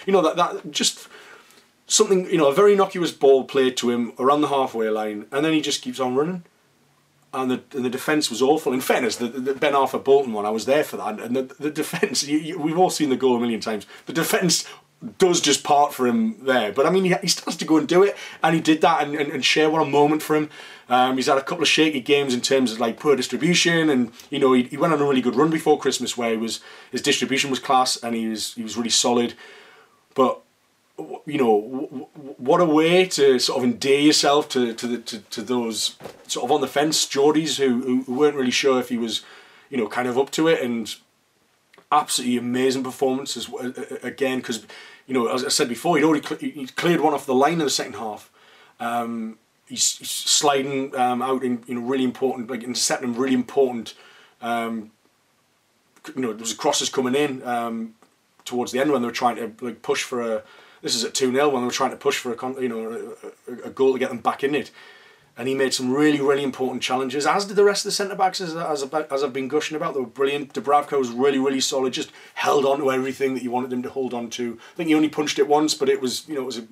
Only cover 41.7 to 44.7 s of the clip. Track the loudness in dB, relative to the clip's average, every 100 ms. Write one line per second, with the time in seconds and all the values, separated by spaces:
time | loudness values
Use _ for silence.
41.7 | _ _ -2 0 -2 -2 -2 -2 0 2
42.7 | 0 -4 -2 0 0 -4 -10 -10 -10 -10
43.7 | -10 -12 -10 -10 -4 -2 -2 -6 -8 -10